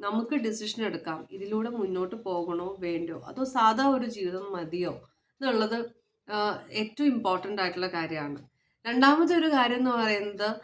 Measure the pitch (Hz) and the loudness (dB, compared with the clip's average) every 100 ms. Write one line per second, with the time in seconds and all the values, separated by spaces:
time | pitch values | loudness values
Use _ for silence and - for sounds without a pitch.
0 | 208 226 233 294 226 220 214 233 208 175 | -2 -2 0 0 0 -4 -6 -4 -4 -4
1 | 165 160 - 190 202 214 233 240 190 185 | -6 -8 -10 -12 -4 -2 -2 -2 -2 -2
2 | 185 220 190 175 170 170 185 190 175 170 | -4 -6 -4 -4 -2 -4 -6 -6 -4 -4
3 | 165 160 - 254 262 262 220 226 277 262 | -4 -8 -8 -6 -2 4 4 6 4 2
4 | 240 208 180 185 202 180 160 175 170 127 | 0 -4 -4 -4 -6 -6 -4 -4 -4 -6
5 | - _ _ - 269 220 214 233 233 _ | -14 _ _ -4 0 2 2 0 -4 _
6 | _ _ - 208 208 - - 214 214 - | _ _ -6 -2 0 -2 -6 -6 -4 0
7 | 294 233 202 180 196 202 180 180 180 175 | 2 2 2 0 -2 -2 -2 -2 -4 -2
8 | 160 156 147 143 - _ _ _ 226 254 | -4 -4 -6 -8 -14 _ _ _ -2 6
9 | 277 311 330 339 320 269 240 247 254 240 | 6 8 6 4 4 4 4 2 2 2
10 | 214 208 208 196 214 220 | 2 0 -2 -2 -2 -4